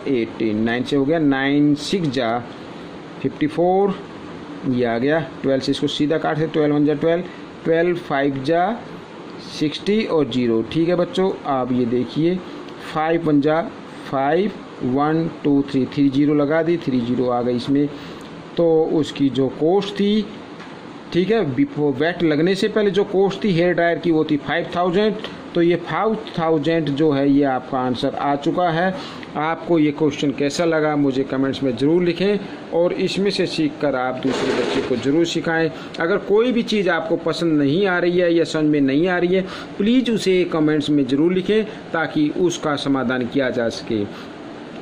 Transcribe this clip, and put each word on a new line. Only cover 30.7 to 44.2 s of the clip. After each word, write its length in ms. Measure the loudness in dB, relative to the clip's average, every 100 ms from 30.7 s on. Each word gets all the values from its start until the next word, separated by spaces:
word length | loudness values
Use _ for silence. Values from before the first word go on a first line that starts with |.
| 2 2 2
मुझे 280 | 2 2
कमेंट्स 380 | -2 0 0 0
में 140 | -2 0
ज़रूर 260 | 2 4
लिखें 380 | 2 0 0 0 -4 -12 -4
और 220 | 0 2
इसमें 380 | 2 -2 0 0
से 160 | 0 -2
सीखकर 480 | 0 -2 0 -2
आप 200 | 0 -2
दूसरे 400 | -2 -2 0 0
बच्चे 340 | 0 0 -2 -2
को 80 | -2
ज़रूर 280 | 0 2 2
सिखाएं। 440 | 0 -2 0 0 -4 -12 -4
अगर 180 | -2 -2
कोई 340 | 2 2 4
भी 100 | 0
चीज़ 280 | 0 0 2
आपको 260 | 0 0 -2
पसंद 420 | -2 -2 0 2
नहीं 280 | 2 2 2
आ 120 | 2
रही 200 | 2 2
है 160 | 4
या 100 | 2
समझ 200 | 2 2
में 160 | 2 4
नहीं 280 | 4 2 2
आ 100 | 2
रही 160 | 2
है, 80 | 0 0 -8 -12 -2
प्लीज़ 320 | 2 4 2
उसे 340 | 0 2 2
कमेंट्स 460 | 2 2 2 2 2
में 160 | 2 2
ज़रूर 260 | 2 4
लिखें 320 | 2 2 0
ताकि 680 | 0 -8 -6 -4 -2 0 0 2
उसका 400 | 0 0 -4 -2
समाधान 500 | 0 0 0 0 0
किया 240 | 0 0
जा 180 | 0 -2
सके। 360 | -2 -4 -2 -2 -8